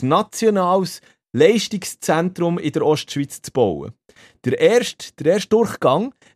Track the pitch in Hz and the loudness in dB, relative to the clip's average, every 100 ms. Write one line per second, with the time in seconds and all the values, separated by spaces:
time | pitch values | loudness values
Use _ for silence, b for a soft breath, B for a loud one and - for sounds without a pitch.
0 | 127 170 214 - 220 202 180 190 185 - | 0 0 -2 -2 0 0 2 0 -2 -8
1 | b b _ 120 160 226 - 208 - - | b b _ 2 4 4 -2 -8 -10 -8
2 | - 160 180 180 170 170 151 151 143 151 | -2 0 0 -2 -2 -2 -4 -2 0 0
3 | - 143 143 - - - 110 73 87 - | -2 -8 -8 -10 -6 0 0 0 -10 -16
4 | _ b b b 123 - 165 240 - - | _ b b b -4 2 4 4 0 -8
5 | - - 147 196 - 220 214 - 131 143 | -16 -4 0 0 2 2 2 0 0 0
6 | 247 - b | -2 -10 b